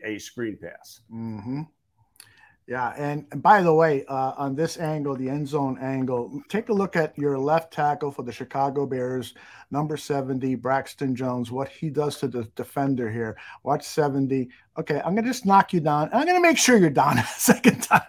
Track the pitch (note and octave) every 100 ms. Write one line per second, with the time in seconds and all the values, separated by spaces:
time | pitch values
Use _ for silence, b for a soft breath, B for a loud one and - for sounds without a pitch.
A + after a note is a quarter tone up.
0 | A2 G#2 - - A#2 G2 E2+ - - -
1 | _ A2+ A2+ G#2+ B2 C#3 D#3+ _ _ _
2 | _ _ b b b b - B2 A#2+ -
3 | D3 D3 - C#3+ F3 G#3 F3 D#3 D#3+ C#3
4 | C#3+ C3+ C3 - C#3 C3+ D#3+ - D#3+ D#3
5 | C#3+ C3 C3 D3 C#3 D3 C#3 B2+ C3 C3+
6 | C3 B2 A#2+ C#3+ - G3 A#3 G3+ G3 F3
7 | D#3 - C#3+ C3+ C#3 D#3+ D#3+ - D3 C#3+
8 | C#3+ - A#2+ A#2 C3 C#3 C#3 C#3 C3+ B2+
9 | B2+ B2+ A2+ - B B B C#3 D3+ D3
10 | - C#3 C3 C3 C3 B2+ B2 C3+ - -
11 | C#3 B2 C3 B2 A2+ B2 C3+ - D#3+ C3+
12 | D3 - C3+ A#2+ A2 - A#2+ C#3+ C#3 B2+
13 | A2+ A#2 A2 G#2 B B B2+ D3 - -
14 | D3 C#3 C3+ C3+ B2 b b - D#3 D3
15 | E3 G#3 A3+ - F#3+ G3 - F3 D3+ D3
16 | D#3 A#3 D#4+ F4+ E4+ - - A#3 E3 C#3
17 | C#3 B2 G#2+ - - - A#3+ - - F#3